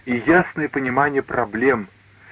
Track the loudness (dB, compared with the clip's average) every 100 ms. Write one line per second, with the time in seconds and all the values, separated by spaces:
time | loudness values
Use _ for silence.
0 | -6 -4 2 4 2 -4 -4 -4 -2 0
1 | 0 0 -2 -4 -4 0 2 0 -2 _
2 | _ _ -20